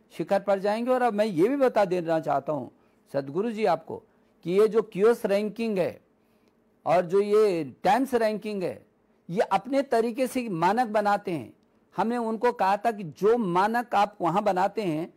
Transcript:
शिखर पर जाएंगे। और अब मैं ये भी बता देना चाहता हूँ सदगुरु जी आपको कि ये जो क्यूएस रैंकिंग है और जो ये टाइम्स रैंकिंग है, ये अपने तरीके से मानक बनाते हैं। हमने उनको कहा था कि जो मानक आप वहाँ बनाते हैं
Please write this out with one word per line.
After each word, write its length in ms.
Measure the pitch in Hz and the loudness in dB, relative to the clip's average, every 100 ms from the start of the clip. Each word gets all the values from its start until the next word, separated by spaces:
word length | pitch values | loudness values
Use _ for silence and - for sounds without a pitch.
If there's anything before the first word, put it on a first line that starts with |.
| _ | _
शिखर 280 | - 160 196 | -10 -2 -2
पर 200 | 196 196 | 0 -2
जाएंगे। 320 | 202 220 240 | -2 -2 -2
और 100 | 254 | 0
अब 120 | 247 | 0
मैं 120 | 208 220 | 0 0
ये 240 | 160 208 | 2 0
भी 60 | 285 | 2
बता 300 | 254 226 196 | 0 2 0
देना 340 | 180 165 160 | 0 0 -2
चाहता 340 | 151 139 135 | 0 -2 -2
हूँ 180 | 151 120 - _ _ _ | -6 -8 -16 _ _ _
सदगुरु 380 | 139 139 147 233 | -6 -4 -4 -4
जी 140 | 214 208 | -2 0
आपको 380 | 165 - 104 - _ _ _ | 0 -4 -16 -16 _ _ _
कि 80 | 165 | -2
ये 160 | 185 214 | 2 4
जो 140 | 220 | 2
क्यूएस 440 | 214 180 214 233 202 | 0 2 2 2 0
रैंकिंग 520 | 196 214 208 226 196 | 0 -2 -4 -4 -2
है 240 | 151 101 _ _ _ _ _ _ _ _ - | -2 -4 _ _ _ _ _ _ _ _ 0
और 200 | 170 175 | 0 2
जो 160 | 196 | 0
ये 540 | 208 208 214 170 139 - | 2 4 4 2 -4 -4
टाइम्स 300 | 180 220 262 | 0 2 2
रैंकिंग 500 | 240 220 214 214 202 | 0 0 -2 -6 -6
है, 220 | 170 98 - _ _ _ - | -6 -8 -16 _ _ _ -6
ये 120 | 175 | -2
अपने 400 | - 196 247 277 | 0 -2 0 -2
तरीके 460 | 277 226 233 226 254 | 0 0 0 0 -2
से 220 | 262 233 | -2 -4
मानक 380 | 165 175 226 233 | 0 0 2 0
बनाते 440 | 214 202 202 202 | 0 2 0 -2
हैं। 220 | 160 104 - _ _ _ - | -8 -8 -18 _ _ _ -4
हमने 200 | 214 240 | -2 -2
उनको 340 | 226 220 240 | -4 0 0
कहा 260 | 240 190 202 | 2 0 0
था 140 | 233 | 0
कि 120 | 208 | -4
जो 340 | 175 - 202 240 | -8 0 2 2
मानक 580 | 196 175 208 233 226 202 | 2 2 2 0 -2 0
आप 220 | 208 - | 0 0
वहाँ 220 | 165 185 | -2 0
बनाते 380 | 208 185 196 202 | 2 2 0 -2
हैं 320 | 196 151 180 | -4 -4 -6